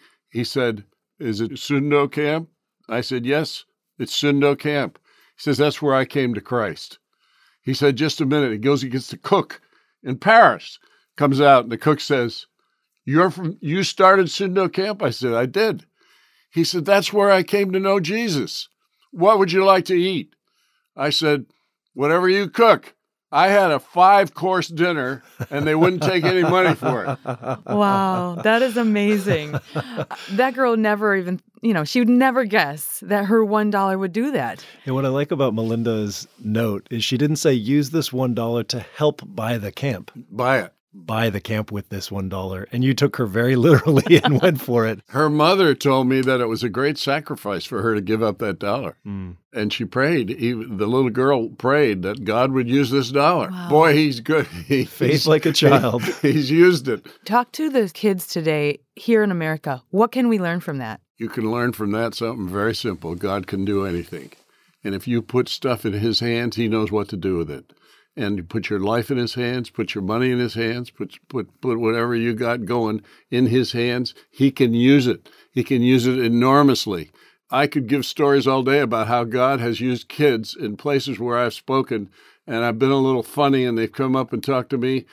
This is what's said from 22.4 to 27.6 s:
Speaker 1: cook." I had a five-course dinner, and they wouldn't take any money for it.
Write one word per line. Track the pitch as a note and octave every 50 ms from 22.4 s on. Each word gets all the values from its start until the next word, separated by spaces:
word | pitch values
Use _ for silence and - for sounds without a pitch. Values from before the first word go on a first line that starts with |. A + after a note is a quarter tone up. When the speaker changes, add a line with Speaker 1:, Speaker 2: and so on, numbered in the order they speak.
| G3+ E3+
Speaker 1:
cook." | - - A#3 A3 C#3+ C3 - - - _ _ _ _ _ _ _
I | - C#3+ E3+ F#3+
had | G3+ G3+ G3 F3+
a | D3+ C3+
five-course | - - - F3 F3+ F#3+ G3+ G3+ G3 D#3+ - - D#3 F#3 F#3 F3+ E3+ -
dinner, | E3+ D3+ E3+ F3+ E3+ D3+ C3 B2+ C3+ C3 - - _ - B2 -
and | - C#3+ D3 D#3
they | D#3
wouldn't | D#3 E3+ F#3 F#3 F3+
take | D#3 C#3+ F#3+ F3+ D#3
any | F3+ F#3 F#3 E3+
money | D#3 F3 F#3 F#3 F3 D#3
for | - - D#3 C3+ A#2 G2+
it. | C#3 C3 - - - B2 - - B2 C3 -